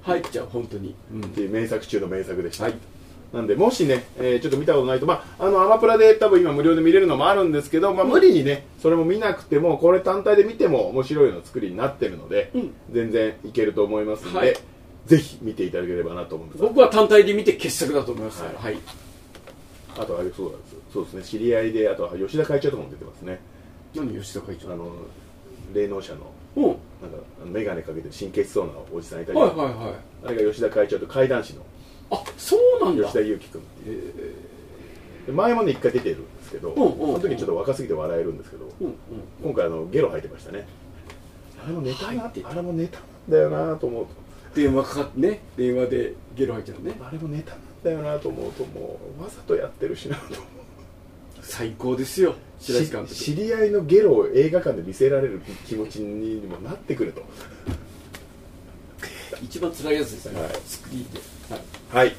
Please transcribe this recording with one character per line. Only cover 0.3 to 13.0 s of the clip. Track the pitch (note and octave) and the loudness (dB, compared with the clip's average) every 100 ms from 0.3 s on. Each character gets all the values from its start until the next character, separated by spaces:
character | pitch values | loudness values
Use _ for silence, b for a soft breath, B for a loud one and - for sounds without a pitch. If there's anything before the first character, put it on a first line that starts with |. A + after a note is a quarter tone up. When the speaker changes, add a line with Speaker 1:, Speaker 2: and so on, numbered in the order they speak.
| - | -8
Speaker 1:
ゃ | |
う、 | - | -6
本 | A#2+ A2+ | -8 -8
当 | G#2 | -10
に。 | F#2+ - - | -10 -14 -14
う | A2 | -10
ん。 | |
Speaker 2:
っ | G2 | -8
て | G#2 | -6
い | G2 | -4
う | |
名 | A2 A2+ | -2 -2
作 | A2+ - | -4 -2
中 | G#2 | -4
の | F#2+ | -2
名 | F#2 | -4
作 | F#2 F2+ | -4 -4
で | E2+ | -6
し | - | -4
た。 | A2+ | -4
Speaker 1:
は | |
い。 | A2+ - B B B - | -6 -12 B B B -12
Speaker 2:
な | A#2+ | -6
ん | A2 | 0
で、 | G#2+ | 4
も | G#3+ | 4
し | B3 D3+ | 4 2
ね、 | B2+ - - | 2 -2 -4
え | B2+ B2 | 0 0
ー、 | |
ち | C#3+ | 0
ょ | |
っ | |
と | C3+ | 0
見 | D3+ | 2
た | |
こ | D3+ | 2
と | B2+ | 4
な | |
い | C3 | 0
と、 | D#3 | 2
ま | E3+ B B | 0 B B
あ、 | F#3+ | 2
あ | |
の、 | F#3+ | 4
ア | F#3+ | 6
マ | A3 | 6
プ | A3+ | 6
ラ | - | 8
で | A3 | 8
多 | G#3+ G#3+ | 8 8
分 | F#3 | 6
今 | F3 | 6
無 | C#3+ | 4
料 | D#3 D#3+ | 4 6
で | |
見 | D#3+ | 6
れ | F#3 | 6
る | F#3 | 6
の | C3+ | 4
も | D#3 | 4
あ | |
る | G3+ | 4
ん | F3+ | 4
で | D3 | 0
す | C3+ | 0
け | D#3+ | 0
ど、 | G3 F#3+ | 2 2
ま | |
あ、 | |
Speaker 1:
う | C4 | 4
ん。 | |
Speaker 2:
無 | D#4+ | 8
理 | F#4 | 8
に | F3 | 8
ね、 | C3+ C#3+ - - | 4 -2 -4 0
そ | D#3+ | 2
れ | E3 | 4
も | E3 | 4
見 | G3+ | 2
な | A3 | 0
く | F3+ | -2
て | - D3 | 0 2
も、 | E3 C#3+ | 4 4
こ | E3 | 6
れ | F#3 | 6
単 | F#3 F#3+ | 4 0
体 | G3+ G3+ | 4 4
で | |
見 | G#3 | 4
て | A#3 - | 4 2
も | C3 F#2 | 4 2
面 | B2 | 0
白 | C3 D3+ | 0 4
い | C3+ | 4
よ | F2+ | 4
う | |
な | |
作 | - B2 | -8 -6
り | G2+ | -6
に | F2+ | -4
な | C3 | -4
っ | - | -2
て | G#2 | -4
る | D#2+ | -4
の | D#2 | -4
で、 | G2+ - | -2 -2
Speaker 1:
う | B3+ | -4
ん。 | G3+ - - | -6 -10 -4
Speaker 2:
全 | A#2 | -2